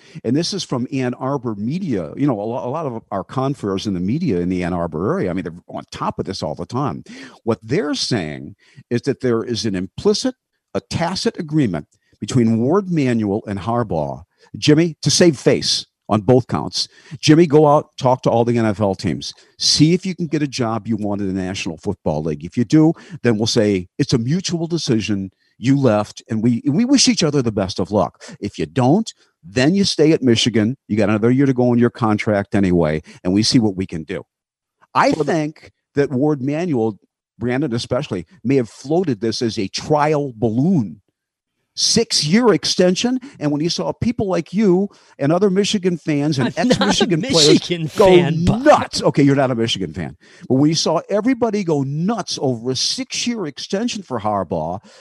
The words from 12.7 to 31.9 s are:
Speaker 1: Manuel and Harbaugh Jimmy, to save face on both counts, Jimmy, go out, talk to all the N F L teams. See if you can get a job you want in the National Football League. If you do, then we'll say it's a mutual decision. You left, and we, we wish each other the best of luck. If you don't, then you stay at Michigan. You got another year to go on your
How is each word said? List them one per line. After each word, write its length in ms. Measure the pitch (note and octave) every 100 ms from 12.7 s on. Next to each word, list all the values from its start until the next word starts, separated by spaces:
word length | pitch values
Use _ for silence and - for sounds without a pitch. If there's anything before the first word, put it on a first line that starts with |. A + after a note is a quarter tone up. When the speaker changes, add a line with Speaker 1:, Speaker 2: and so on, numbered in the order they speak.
| G3 F#3
Speaker 1:
Manuel 520 | E3 B2+ A#2+ G#2 G#2+ G#2+
and 140 | G2+
Harbaugh 640 | A2 A#2+ A2 E2 C#2+ C2 - _ _ G#2+
Jimmy, 400 | C3+ D3 E3+ -
to 80 | D3+
save 280 | - F3 B2+
face 480 | D#3 F2+ - - - _ -
on 120 | A2
both 260 | G2 B2+ -
counts, 400 | D2+ - - - _ - C#3+
Jimmy, 280 | - D3+ E3+
go 180 | D#3 D3
out, 240 | D3+ - -
talk 240 | C3 B2
to 80 | -
all 140 | A#2
the 140 | A#2+ A#2+
N 60 | A2
F 140 | G2
L 140 | G2+
teams. 380 | F#2+ F#2 C2 - - _ -
See 340 | - - D#3
if 140 | F3+ F#3+
you 80 |
can 140 | F3 E3
get 120 | D#3+
a 40 | D3
job 400 | A#2+ A2+ A2+ G2+
you 100 | G#2
want 240 | G2+ G2+
in 60 | G2
the 60 | F#2+
National 340 | F#2 G2+ G2 D#2+
Football 440 | G2+ F#2 E2+ D2+
League. 220 | D#2+ D2+
If 120 | E2+ B2
you 80 |
do, 280 | A#2 D#3 D#3 - - D#3+
then 140 | A#2+ G#2+
we'll 100 | A2+
say 400 | B2 G#2 F#2+ F2 -
it's 140 | C#3+
a 60 | B2+
mutual 480 | A#2 F3+ - E3+ E3
decision. 640 | E3 - A2 G2 G2+ F#2+ - _ _
You 180 | A#2+ C#3
left, 440 | C3 G#2 G#2 - -
and 120 | A2
we, 200 | A#2+ A#2 D3
we 180 | D3+
wish 240 | B3 C#4 C4
each 140 | A3
other 180 | D#3 C#3+
the 80 | A#2
best 300 | G#2 F#2+ -
of 100 | F2+
luck. 320 | G#2 C#2 - - F#3+
If 180 | G2+ -
you 80 | D2+
don't, 460 | G#2 B2+ F#3+ A3+ - _ _
then 320 | E2+ G#2 C#3
you 100 | G3
stay 280 | G3 - D3+
at 100 | D#3+
Michigan. 540 | B2+ A2+ B2 A2 G#2+ C3+ -
You 100 | G#2
got 120 | G2
another 220 | G#2+ A#2
year 160 | B2+ C#3
to 80 |
go 160 | B2 B2
on 80 | A#2+
your 120 | A#2+